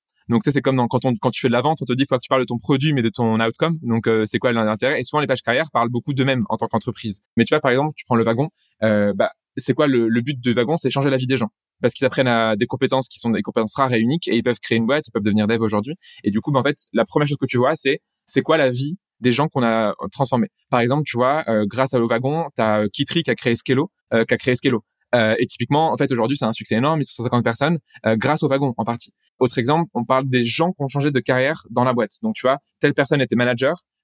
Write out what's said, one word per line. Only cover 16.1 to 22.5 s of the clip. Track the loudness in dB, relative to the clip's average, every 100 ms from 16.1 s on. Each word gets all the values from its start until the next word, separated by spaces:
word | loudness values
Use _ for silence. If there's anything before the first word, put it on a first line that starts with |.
| -8
Et | -4
du | -2
coup, | 0
bah, | 0
en |
fait, | 0 -2 -4
la | -2 0
première | 0 -2
chose | -2
que | -2
tu | 0
vois, | 0 0
c'est, | -2 -4 _ _ -6
c'est | -2
quoi | 2 2
la | 2
vie | 0 -6 -8 _ _
des | 0
gens | 2 0
qu'on | 0
a | 0 2 0 -4 -6
transformés. | -4 -2 0 -2 _ -4
Par | 0
exemple, | 2 0 -2
tu | 0
vois, | 0 0 0
euh, | 0 0
grâce | 0 0
à | 2
Le | 2
Wagon, | 0 -2 -4 -4